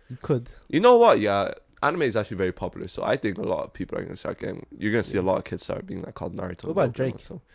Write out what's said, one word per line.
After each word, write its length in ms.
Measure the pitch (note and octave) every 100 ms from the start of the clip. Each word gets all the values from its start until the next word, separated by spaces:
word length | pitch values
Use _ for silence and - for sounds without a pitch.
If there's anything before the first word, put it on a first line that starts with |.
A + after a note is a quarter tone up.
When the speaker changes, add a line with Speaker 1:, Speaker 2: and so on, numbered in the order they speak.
| _
Speaker 1:
You 80 | B2+
could. 280 | - C3 A#2+ - -
Speaker 2:
You 100 | D3+
know 160 | A#3+ A#3+
what? 220 | A#3 A#2
Yeah, 320 | G#2 G2+ F#2+ - _ _
anime 220 | C#3+ F3
is 120 | C3+ G#2+
actually 200 | G#2 F#2
very 140 | F#2
popular, 360 | - F#2 - F#2+
so 160 | -
I 140 | F#2 C3
think 200 | G#2+ F#2+
a 40 |
lot 200 | G#2 E2
of 100 | -
people 240 | - - -
are 40 |
gonna 120 | F#2 F#2+
start 220 | - -
getting, 260 | - F#2 - -
you're 140 | G#2
gonna 120 | A2+
see 140 | F#2 F#2+
a 40 |
Speaker 1:
Yeah. 60 | F2+
Speaker 2:
lot 100 | C#2+
of 60 | -
kids 180 | F2+
start 220 | - - F#3+
being, 140 | F2+
like, 140 | - -
called 200 | F2 F#2+
Naruto 300 | F#2 F2 -
Speaker 1:
What 60 |
about 120 | F3+ B2+
Speaker 2:
and 80 |
Goku 20 | A2+
Speaker 1:
Drake? 220 | C3 -
Speaker 2:
so. 220 | - F3 -